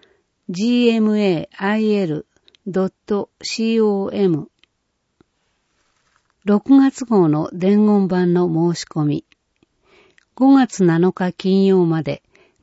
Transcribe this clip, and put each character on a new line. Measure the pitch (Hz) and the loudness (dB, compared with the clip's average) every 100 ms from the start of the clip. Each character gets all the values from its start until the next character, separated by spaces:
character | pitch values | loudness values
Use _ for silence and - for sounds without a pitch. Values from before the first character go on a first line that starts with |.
| _ _ _ _ - | _ _ _ _ -14
ジ | 180 226 | -6 -2
ー | 247 240 | 2 2
エ | 226 | 2
ム | 214 208 | 0 0
エ | 202 160 - | 0 -2 -6
ー | - | -8
ア | 196 214 | -4 -2
イ | 214 | 0
エ | 208 180 | -2 -2
ル | 151 - _ _ _ 202 | -6 -10 _ _ _ -8
ド | 185 190 | -4 -4
ッ | - - | -8 -6
ト | 202 - _ | -6 -6 _
シ | - - 226 226 | -12 -6 -2 0
ー | 214 | 0
オ | 196 196 | -2 -4
ー | 202 | -2
エ | 196 | 0
ム。 | 151 - _ _ _ _ _ _ _ _ _ _ _ _ _ _ _ _ _ _ _ 190 | 0 -6 _ _ _ _ _ _ _ _ _ _ _ _ _ _ _ _ _ _ _ -2
六 | 202 - 277 | -2 4 4
月 | 269 - 254 | 4 0 -2
号 | 214 165 | 2 2
の | 151 - | 0 -4
伝 | 180 185 208 214 | -4 0 2 4
言 | 208 185 | 2 0
版 | 180 180 | 0 0
の | 175 175 | 0 0
申 | 160 170 165 | 0 -2 -2
し | - | -8
込 | 165 | -4
み。 | 147 151 - _ _ _ _ _ _ _ _ _ _ | -4 -4 -8 _ _ _ _ _ _ _ _ _ _
五 | - 262 277 | -2 4 4
月 | 247 - | 2 0
七 | 180 165 185 | 0 2 0
日 | - 180 | 0 -6
金 | - 190 196 196 | -4 -2 2 2
曜 | 190 170 | 2 2
ま | 160 | -2
で、 | 143 139 _ _ _ _ | -4 -10 _ _ _ _